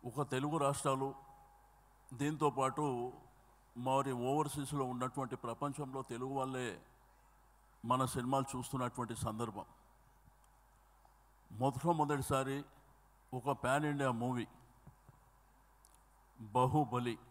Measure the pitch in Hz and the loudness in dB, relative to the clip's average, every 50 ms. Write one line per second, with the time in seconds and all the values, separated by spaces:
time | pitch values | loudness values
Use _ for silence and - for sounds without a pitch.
0 | - 127 113 135 147 - - 131 135 147 151 165 143 139 143 - - 147 135 131 | -10 -8 -4 -4 -2 0 0 0 0 0 0 2 4 2 2 2 2 0 2 2
1 | 135 139 131 - - - - - - - - - - - - - - - - - | 0 -2 -4 -8 -16 -20 -20 -20 -20 -20 -20 -20 -20 -20 -20 -20 -20 -20 -20 -20
2 | - - - 117 143 147 156 147 151 147 120 127 131 131 131 - 156 147 127 120 | -20 -18 -6 -2 -2 -2 0 4 2 2 4 4 2 2 2 2 0 0 0 0
3 | 120 127 - - - - - - - - - - _ _ _ 120 123 131 131 135 | -2 -4 -6 -10 -20 -20 -20 -20 -20 -20 -20 -20 _ _ _ -4 0 2 4 4
4 | 139 135 131 123 120 127 139 151 156 147 - 147 143 131 147 143 135 127 127 123 | 4 2 0 0 2 2 2 2 2 0 0 -4 -6 -2 -2 -2 0 0 0 -2
5 | 127 127 - - 135 120 131 - - 120 117 - - 147 135 151 147 131 131 135 | -2 -4 -2 -4 -4 -4 -6 -6 -6 -6 -6 -4 -4 -6 -4 -4 -8 -6 -6 -8
6 | 131 - 123 117 127 135 135 139 135 131 131 127 127 120 92 - - - - - | -6 -6 -6 -6 -4 -4 -2 -2 -2 -2 -2 -2 -2 -4 -4 -8 -12 -20 -20 -20
7 | - _ - _ - - - - - _ _ _ _ _ - _ - 113 123 127 | -20 _ -20 _ -20 -20 -20 -20 -20 _ _ _ _ _ -20 _ -2 0 2 2
8 | 131 123 - 135 120 123 135 135 131 - - 127 123 - - 131 127 120 - - | 2 0 0 -2 -2 2 2 2 2 0 -4 -8 -6 -4 -4 -2 -2 -2 -2 -4
9 | 120 110 120 107 - 117 107 110 120 110 101 101 - - - - - _ _ _ | -6 -4 -4 -4 -4 -4 -2 -2 -4 -4 -4 -8 -12 -12 -16 -20 -20 _ _ _
10 | _ - _ _ _ - _ _ _ - _ _ _ _ _ _ _ _ _ _ | _ -20 _ _ _ -20 _ _ _ -20 _ _ _ _ _ _ _ _ _ _
11 | _ - _ _ _ _ _ _ _ _ - 104 123 135 135 127 147 165 175 156 | _ -20 _ _ _ _ _ _ _ _ -6 0 0 2 2 2 2 2 4 4
12 | 151 143 147 139 131 - 147 135 131 131 135 143 147 - - - - - - - | 4 2 2 0 0 2 2 2 2 0 -2 -4 -6 -8 -16 -20 -20 -20 -20 -20
13 | _ - _ _ _ _ - 127 117 139 139 - - 123 131 143 151 151 147 143 | _ -20 _ _ _ _ -10 -6 0 0 -2 0 2 2 2 4 4 2 0 2
14 | 139 131 123 113 117 127 127 120 113 - - - - - - - _ - - _ | 2 2 2 2 0 0 0 -2 -2 -4 -8 -20 -20 -20 -20 -20 _ -20 -20 _
15 | _ - - - - - _ - - _ _ - - _ - _ _ - - - | _ -20 -20 -20 -20 -20 _ -20 -20 _ _ -20 -20 _ -20 _ _ -20 -20 -20
16 | - _ _ - _ _ _ - 117 107 104 127 127 127 147 151 147 117 117 123 | -20 _ _ -20 _ _ _ -16 -16 -2 2 4 4 6 6 4 2 4 2 0
17 | 123 120 113 - - - | 0 0 -2 -4 -8 -20